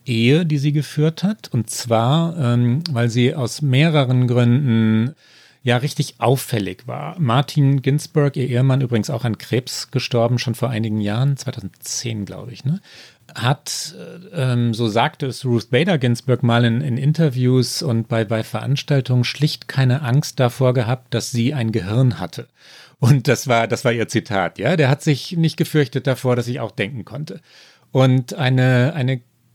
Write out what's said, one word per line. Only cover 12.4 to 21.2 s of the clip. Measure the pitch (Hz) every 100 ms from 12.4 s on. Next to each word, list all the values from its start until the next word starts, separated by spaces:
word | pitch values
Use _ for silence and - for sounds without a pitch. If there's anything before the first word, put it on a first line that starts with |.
| 104
ich, | -
ne? | 127 185 - - - _ _
Hat, | - 120 139 - - 156 - - 175 180
äh, | 175 131
ähm, | 120 120
so | 110 117
sagte | 107 143 - 135
es | 117
Ruth | 127 117 -
Bader | 127 170 165
Ginsburg | 123 120 - 123
mal | 123 117
in, | 120 117
in | 147 123
Interviews | 143 156 156 123 123 127 120 -
und | 165 113 107
bei, | 113
bei | 107 113
Veranstaltungen, | 110 110 117 139 - 139 127 127
schlicht | 123 - 151 - -
keine | - 131 127
Angst | 135 135 - -
davor | 123 - 127
gehabt, | 127 110 123 -
dass | 117